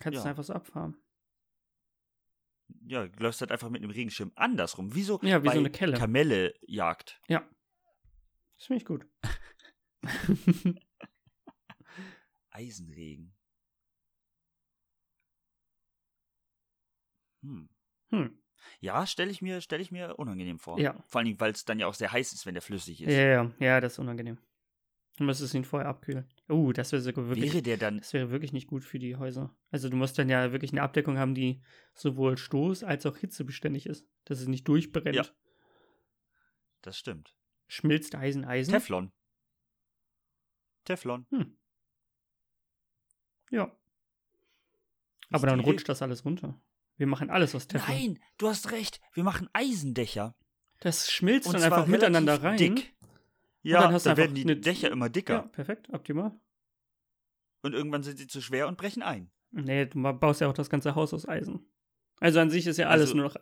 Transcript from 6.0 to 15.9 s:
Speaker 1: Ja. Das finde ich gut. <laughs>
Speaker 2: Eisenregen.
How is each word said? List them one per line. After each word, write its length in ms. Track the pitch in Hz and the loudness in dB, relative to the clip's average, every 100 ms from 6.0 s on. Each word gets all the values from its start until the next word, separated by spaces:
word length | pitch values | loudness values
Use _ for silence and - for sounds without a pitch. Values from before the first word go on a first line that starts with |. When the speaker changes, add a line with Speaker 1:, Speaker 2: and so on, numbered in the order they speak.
| 113 127 156 101 90 - - 101 85 82 - - - | 2 4 4 4 2 -2 -10 -2 -2 -2 -10 -20 -2
Speaker 1:
Ja. 140 | 160 - _ _ _ _ _ _ _ _ _ _ _ | -2 -2 _ _ _ _ _ _ _ _ _ _ _
Das 80 | - | -6
finde 100 | 254 | -6
ich 60 | |
gut. 220 | - 156 - _ - - - - _ _ _ _ | -4 -8 -8 _ -6 -6 -8 -20 _ _ _ _
<laughs> 760 | - - 165 196 - 175 180 175 _ _ - _ _ _ - _ _ - - - 190 190 _ _ _ | -10 -4 0 2 2 2 0 -4 _ _ -20 _ _ _ -20 _ _ -20 -20 -20 -20 -20 _ _ _
Speaker 2:
Eisenregen. 840 | - 120 98 82 78 80 73 85 101 _ _ _ _ _ _ _ _ _ _ _ _ _ _ _ _ _ _ _ _ _ _ _ _ _ | -18 -16 -16 -18 -16 -16 -16 -20 _ _ _ _ _ _ _ _ _ _ _ _ _ _ _ _ _ _ _ _ _ _ _ _ _ _